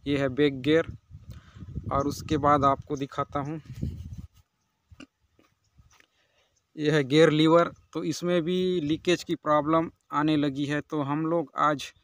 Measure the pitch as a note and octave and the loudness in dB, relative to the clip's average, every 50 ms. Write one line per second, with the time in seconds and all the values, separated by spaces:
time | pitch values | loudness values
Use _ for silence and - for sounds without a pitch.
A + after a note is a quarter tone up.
0 | - C#3 C#3+ C3+ C#3 C#3 B2+ B2 D3 D3 C#3 C3 B2+ D3 D#3 E3 E3 - - - | -6 -4 -2 -2 -2 -2 0 2 0 0 0 0 0 2 2 2 2 -2 -6 -16
1 | _ _ - - - - - - - - - - - - - - - - C3+ C#3 | _ _ -20 -20 -20 -20 -20 -20 -20 -20 -20 -18 -18 -14 -12 -10 -8 -4 -4 -2
2 | C#3 C#3+ C#3 - - - D#3 D3 C#3 D3 D3 C#3+ C#3 C#3 C#3 - - - D3 C3+ | -2 -4 -6 -8 -6 -4 -4 0 2 4 4 4 4 2 2 0 -4 -8 -8 -8
3 | C#3 C3+ - - C#3 - - D3 C#3 C#3+ D#3+ D#3+ D3 - - - - - - - | -8 -8 -6 -6 -6 -6 -6 -6 -6 -6 -8 -10 -12 -14 -12 -8 -8 -8 -8 -10
4 | - - - - - - _ _ _ _ _ _ _ _ _ _ _ _ - - | -12 -14 -14 -16 -16 -18 _ _ _ _ _ _ _ _ _ _ _ _ -20 -20
5 | - - _ _ _ _ _ _ _ _ _ _ _ _ _ _ _ _ _ _ | -20 -20 _ _ _ _ _ _ _ _ _ _ _ _ _ _ _ _ _ _
6 | _ _ _ _ _ _ _ _ _ _ _ _ _ _ _ D3+ D3+ D3+ D3+ D#3 | _ _ _ _ _ _ _ _ _ _ _ _ _ _ _ -4 0 2 2 2
7 | C#3+ B2 C3+ D#3 D#3+ D#3+ D3 D3+ D#3 D#3+ D#3+ E3+ E3+ - - - _ _ - D#3+ | 2 4 6 6 6 8 6 6 6 6 6 6 4 2 -2 -10 _ _ -10 -6
8 | F3+ F3 D3 - - F3 F3 F3 D#3 E3 F3+ F#3 F#3 F#3 F3+ F3 D3+ C#3+ D#3+ D#3 | -6 -6 -6 -4 -4 -2 0 0 0 0 -2 -2 0 0 -2 -2 -2 -2 -2 -2
9 | - F3+ F3 D#3+ - - E3 - - D#3 D3+ D3+ C#3+ D3 D#3+ E3 E3 F3 - _ | 0 0 0 0 -2 -4 -8 -4 0 0 2 2 2 2 2 2 0 -2 -6 _
10 | _ _ D3 D3 D3+ D#3 D#3 D3 C#3+ D3 C3+ C#3 D3 C3+ D3 D3 C#3+ _ - D3+ | _ _ -2 0 0 2 2 2 2 0 -2 -2 -4 -4 -4 -4 -4 _ -6 -4
11 | C#3+ C3+ D3 D3+ D#3+ D#3+ E3 E3+ D#3 C3 - - D3 D3 D3+ C3+ - - - _ | -4 -2 -2 -2 -2 -2 -2 -2 -2 -4 -4 -2 0 0 0 -2 -6 -12 -16 _